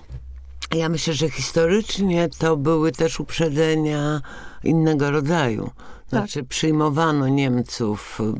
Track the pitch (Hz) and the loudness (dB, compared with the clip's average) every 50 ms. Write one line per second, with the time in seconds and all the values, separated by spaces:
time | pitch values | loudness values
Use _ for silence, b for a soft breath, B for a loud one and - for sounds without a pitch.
0 | - - - - - - - - - - - - - - - 165 165 160 170 156 | -14 -14 -14 -14 -14 -14 -16 -16 -16 -16 -14 -14 -8 -4 -2 0 0 0 0 0
1 | - 165 160 127 156 151 - - 131 - - 165 165 165 185 220 220 - - 190 | 0 0 0 0 0 -2 0 -2 -6 0 2 2 4 4 4 2 2 0 -2 0
2 | 196 190 175 170 170 160 - - 165 160 160 147 139 151 165 160 151 160 - - | 0 2 2 2 2 0 0 0 0 2 2 2 2 2 2 4 2 0 2 2
3 | 160 160 - - 151 - - - 165 160 139 147 160 160 160 156 156 151 151 147 | 0 0 0 -4 -6 -6 -2 0 0 0 2 2 2 2 2 0 0 0 -2 -2
4 | 143 147 151 147 B B B B B B B B - - 160 165 156 160 156 143 | -2 -2 -2 -2 B B B B B B B B 0 2 4 4 4 4 4 2
5 | 147 143 143 156 139 143 175 170 143 123 110 107 101 - - - - - - - | 2 2 0 0 2 2 2 2 2 2 0 -2 -4 -8 -10 -12 -16 -16 -16 -16
6 | - - - 233 202 208 - 151 131 131 - - - 156 156 151 151 156 139 151 | -8 -2 -2 -2 -2 -2 -4 -8 -6 -6 -4 0 0 2 2 2 2 2 2 2
7 | 165 160 151 147 135 131 139 143 139 135 123 123 117 - - - 120 104 107 101 | 2 2 2 2 2 2 2 2 2 2 2 0 0 -2 -4 -2 -2 -2 -2 -4
8 | - - - - 110 110 110 | -6 -10 -6 -4 -2 -2 -2